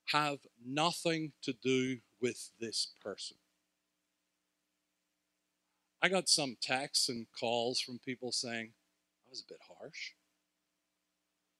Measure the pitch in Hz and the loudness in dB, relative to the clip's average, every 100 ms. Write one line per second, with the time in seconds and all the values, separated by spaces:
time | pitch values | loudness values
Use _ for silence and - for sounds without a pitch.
0 | - 151 151 143 - - 120 139 165 - | 0 2 2 0 -8 -14 -4 2 2 2
1 | 170 160 156 - - 131 127 131 127 127 | 0 0 -2 -4 -4 0 2 4 2 -2
2 | - _ 123 110 - - 117 - - - | -10 _ -2 -2 -10 -8 -4 -2 -4 -6
3 | 107 95 - - _ _ _ _ _ _ | -10 -8 -10 -14 _ _ _ _ _ _
4 | _ _ _ _ _ _ _ _ _ _ | _ _ _ _ _ _ _ _ _ _
5 | _ _ _ _ _ _ _ _ _ _ | _ _ _ _ _ _ _ _ _ _
6 | 170 185 - - 139 110 - 131 147 - | 2 4 4 4 2 -4 -2 -2 0 0
7 | - 120 110 - 120 120 117 131 - 123 | 0 -2 -8 -4 0 2 2 0 -4 -6
8 | - 123 123 - 123 117 113 110 _ _ | -8 -8 -4 -4 -2 -4 -8 -14 _ _
9 | _ _ _ 123 - 90 - - 123 - | _ _ _ -16 -14 -18 -20 -16 -14 -12
10 | - - _ _ _ _ _ _ _ _ | -12 -14 _ _ _ _ _ _ _ _
11 | _ _ _ _ _ | _ _ _ _ _